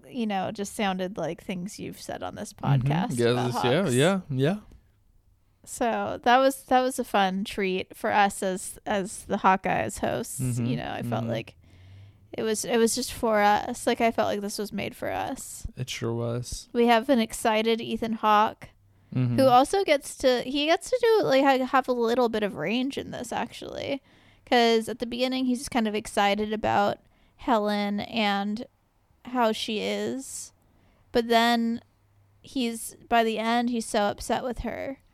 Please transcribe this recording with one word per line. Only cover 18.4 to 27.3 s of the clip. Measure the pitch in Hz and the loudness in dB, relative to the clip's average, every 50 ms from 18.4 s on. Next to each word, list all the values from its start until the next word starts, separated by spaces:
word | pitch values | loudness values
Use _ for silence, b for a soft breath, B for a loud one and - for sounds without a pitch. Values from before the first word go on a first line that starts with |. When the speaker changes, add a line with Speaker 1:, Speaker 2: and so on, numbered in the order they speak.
| 220 - - - - - _ _ _ _ _ _ _ - - | 4 2 0 -6 -16 -20 _ _ _ _ _ _ _ -6 -2
Speaker 2:
Mm-hmm. | 131 127 120 120 - | 0 0 2 4 4
Speaker 1:
who | 269 | 6
also | 262 247 - - - 403 403 381 | 8 8 8 6 6 2 2 2
gets | 339 294 277 - - - - | 4 2 2 0 -4 -4 0
to, | - 254 247 240 | 2 2 2 2
he | - 254 277 285 294 | 0 -2 -2 0 2
gets | 311 339 392 - - | 2 2 0 0 -2
to | 508 494 | -2 2
do, | 480 453 440 415 302 | 4 4 4 4 4
like, | - 262 269 | 4 4 6
ha-, | 277 277 262 262 262 | 6 6 4 4 2
have | 254 - 262 262 - | 2 2 2 2 2
a | |
little | 247 240 233 226 240 254 247 233 | 0 0 0 2 2 2 2 2
bit | 226 214 | 2 0
of | 208 190 - | -2 -2 -2
range | 139 151 180 226 254 254 277 - 220 | -4 -4 -2 -2 -2 -2 -4 -4 -6
in | - - | -8 -8
this, | - - - - | -8 -10 -8 -6
actually. | - - - - - - - - - - - - 269 269 b b b b b b b b b | -6 -6 -6 -6 -8 -12 -12 -10 -10 -8 -6 -6 -6 -8 b b b b b b b b b
'Cause | - 262 240 233 233 226 226 226 220 | 2 4 4 4 4 4 2 0 -2
at | 233 - | -6 -6
the | 240 | -8
beginning, | 233 247 240 254 262 262 262 262 | -6 -4 -2 -2 -2 0 0 0
he's | 247 247 240 | 0 -2 -2
just | 285 - | -4 -4
kind | - 240 220 214 | -2 -2 0 0
of | 208 | -2
excited | 214 214 - - 214 202 202 202 208 214 214 | -4 -6 -4 0 2 2 2 2 0 -2 -2
about | 214 214 214 220 110 - 202 113 - - _ _ _ _ _ _ | -4 -2 0 0 2 2 2 0 0 -4 _ _ _ _ _ _